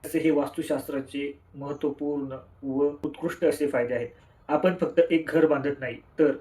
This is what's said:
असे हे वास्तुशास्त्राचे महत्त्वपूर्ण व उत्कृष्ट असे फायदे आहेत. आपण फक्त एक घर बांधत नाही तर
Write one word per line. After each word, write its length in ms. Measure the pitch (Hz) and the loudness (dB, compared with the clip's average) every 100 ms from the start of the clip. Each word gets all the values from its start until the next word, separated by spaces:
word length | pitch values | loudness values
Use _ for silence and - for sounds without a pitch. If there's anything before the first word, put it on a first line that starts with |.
असे 140 | - 160 | -4 0
हे 120 | 160 | 2
वास्तुशास्त्राचे 1080 | 147 143 - 151 139 - 139 135 143 143 - _ | 2 0 -4 -4 -4 -2 -8 -6 -8 -8 -10 _
महत्त्वपूर्ण 800 | 143 139 143 147 143 147 147 135 131 - - | -14 -10 -4 -4 -2 -4 -4 -6 -10 -16 -12
व 260 | 139 135 143 147 | -4 0 0 0
उत्कृष्ट 400 | 151 143 165 - | -8 -6 -8 0
असे 220 | 160 143 147 | 0 2 0
फायदे 280 | 135 117 | 0 -2
आहेत. 140 | 120 120 - _ _ - | -2 -6 -12 _ _ -2
आपण 260 | 151 185 180 | 2 2 2
फक्त 200 | 160 - 165 | -2 2 4
एक 200 | 165 156 | 4 2
घर 160 | 165 156 | 4 4
बांधत 340 | 143 143 143 | 4 0 -4
नाही 160 | 127 113 - - | -6 -10 -16 2
तर 140 | 156 - | 2 2